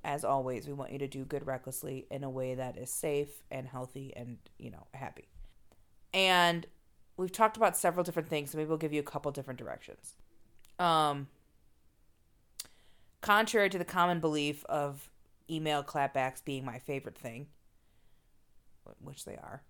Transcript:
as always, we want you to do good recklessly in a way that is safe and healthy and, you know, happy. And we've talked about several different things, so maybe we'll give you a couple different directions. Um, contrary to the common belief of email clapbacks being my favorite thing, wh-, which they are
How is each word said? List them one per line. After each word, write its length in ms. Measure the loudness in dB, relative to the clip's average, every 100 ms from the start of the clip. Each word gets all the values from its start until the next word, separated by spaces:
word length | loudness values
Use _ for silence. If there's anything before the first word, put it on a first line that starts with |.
as 220 | -2 -2
always, 420 | 2 2 2 -4 -6
we 60 |
want 180 | -8 -8
you 60 | -6
to 80 | -6
do 180 | -6
good 220 | -6 -6 -4
recklessly 600 | -6 -6 -8 -6 -8 -8
in 140 | -8
a 40 | -6
way 260 | -4 -4 -2
that 200 | -6 -6
is 140 | -8
safe 380 | -4 0 0 0 -6 -10
and 160 | -8 -8
healthy 440 | -8 -8 -8 -10 -10
and, 220 | -12 -12 -16 -14
you 120 | -14
know, 140 | -14 -16
happy. 340 | -12 -12 -12 -20 -18 -18 -18 -20 -20 -20 -20 -4
And 540 | 2 6 8 8 4 -2 -16 _ _ -20 -4
we've 140 | -4
talked 260 | 4 4 6
about 200 | 4 6
several 260 | 2 2
different 260 | 0 0 0
things, 220 | -2 -2
so 80 | -4
maybe 100 | 0
we'll 80 | 0
give 140 | 0
you 80 | 0
a 40 |
couple 260 | -2 -4 -4
different 280 | -4 -6 -8
directions. 560 | -8 -10 -10 -16 -18 -20 -20 -20 -20 -20 -20 2
Um, 480 | 6 8 6 4 -4 _ _ _ _ _ _ _ _ _ _ _ _ -14 -14 -14 -20 -20 -20 _
contrary 480 | 4 4 6 4 4
to 80 | 2
the 60 |
common 360 | -2 4 4 4
belief 440 | 2 2 0 -2 -2
of 440 | -2 0 -4 -14 -20 -20 _ -8
email 340 | -4 0 0
clapbacks 640 | 0 0 0 2 -2 -2
being 200 | -6 -4
my 140 | -4 -8
favorite 380 | -6 -6 -6 -10
thing, 280 | -12 -10 -14 -18 _ _ _ _ -20 -20 _ _ _ -20 -20 -20 -20
wh-, 180 | -18 -18
which 180 | -14
they 120 | -12 -12
are 260 | -12 -16 -16